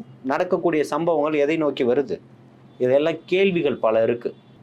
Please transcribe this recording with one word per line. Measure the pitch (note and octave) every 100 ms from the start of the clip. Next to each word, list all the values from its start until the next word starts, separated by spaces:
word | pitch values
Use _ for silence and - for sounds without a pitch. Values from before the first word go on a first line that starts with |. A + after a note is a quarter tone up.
| - -
நடக்கக்கூடிய | C3 D#3 F3+ F3+ F3 D#3
சம்பவங்கள் | C#3+ D3+ E3+ D#3 D3+ D3+
எதை | C#3+ D#3+
நோக்கி | D3 C3
வருது? | A#2+ B2+ A2+ - - - - - - -
இதெல்லாம் | B2 C#3 D#3+ D#3+ -
கேள்விகள் | F#3 G3 F3 C#3 A#2
பல | A2+ A2+
இருக்கு. | A2+ A#2+ - - - -